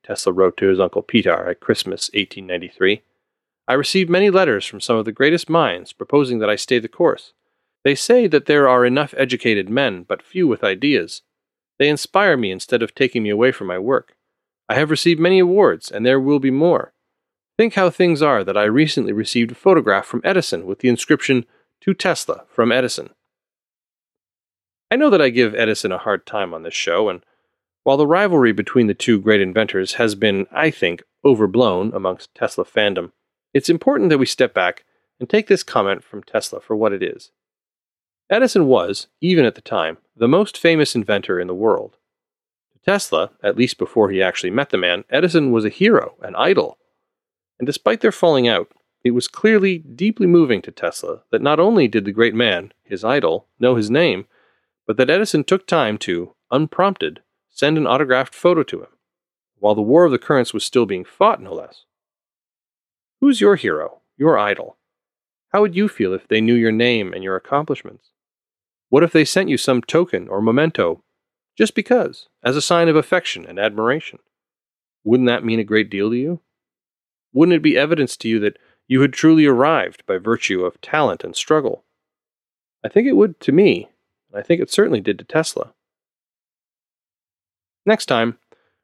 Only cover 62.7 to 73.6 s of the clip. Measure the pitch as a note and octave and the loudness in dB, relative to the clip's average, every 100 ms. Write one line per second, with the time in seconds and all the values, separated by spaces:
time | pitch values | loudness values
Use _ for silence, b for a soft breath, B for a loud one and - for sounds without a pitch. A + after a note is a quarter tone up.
62.7 | _ _ _ _ _ C#4 B3+ G3+ F#3+ G#2+ | _ _ _ _ _ 0 4 2 2 -2
63.7 | D2+ D2+ - _ - D3+ B2+ G#2 G2+ - | -4 -8 -14 _ -2 0 2 0 -4 -8
64.7 | _ _ _ _ _ _ _ _ G3+ G#3 | _ _ _ _ _ _ _ _ 0 0
65.7 | F3 G#3 - F#2+ F#2+ - A2 A2 A#2+ A2+ | 0 -2 -2 -4 -4 -2 0 2 2 2
66.7 | A2 A#2+ A#2 F#2+ F2 F#2+ F#2+ - C#3 D3+ | 0 0 0 -4 -10 -8 -8 -4 -4 -4
67.7 | C3+ - G#2+ _ _ _ _ _ _ _ | -8 -10 -20 _ _ _ _ _ _ _
68.7 | _ _ C3+ E3 D#3+ D3+ F#3 F#3+ C3 - | _ _ 2 4 2 2 0 -2 -2 0
69.7 | B2 - D#3+ F3 F#2 F2 G2 A2+ B2 D#3+ | -2 0 -2 0 -4 -6 -2 0 2 0
70.7 | - F2 D#2 _ _ _ _ _ - G#3+ | 0 -2 -4 _ _ _ _ _ -2 -2
71.7 | - - B3 E3 - _ _ A#2+ C#3+ - | -2 0 0 0 -10 _ _ -4 -2 0
72.7 | E3+ E3+ D#3 D3 F#3 - F2+ E2+ F2+ | 2 2 2 0 -4 -4 -12 -12 -4